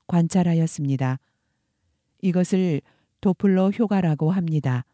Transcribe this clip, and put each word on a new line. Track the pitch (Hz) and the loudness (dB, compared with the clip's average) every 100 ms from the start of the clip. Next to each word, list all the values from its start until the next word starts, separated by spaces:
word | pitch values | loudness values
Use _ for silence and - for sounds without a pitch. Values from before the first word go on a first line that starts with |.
| - | -4
관찰하였습니다. | 175 165 190 175 165 160 - 139 135 131 131 _ _ _ _ _ _ _ _ _ _ | 0 0 0 2 0 0 -2 -4 -2 -2 -6 _ _ _ _ _ _ _ _ _ _
이것을 | 190 180 180 185 185 143 - _ _ _ | -2 0 0 0 0 -2 -6 _ _ _
도플러 | 202 175 196 185 190 | -2 0 2 2 2
효과라고 | 202 214 196 175 147 160 | 0 0 0 0 0 0
합니다. | 190 165 156 135 123 - | 0 -2 -2 -2 -4 -6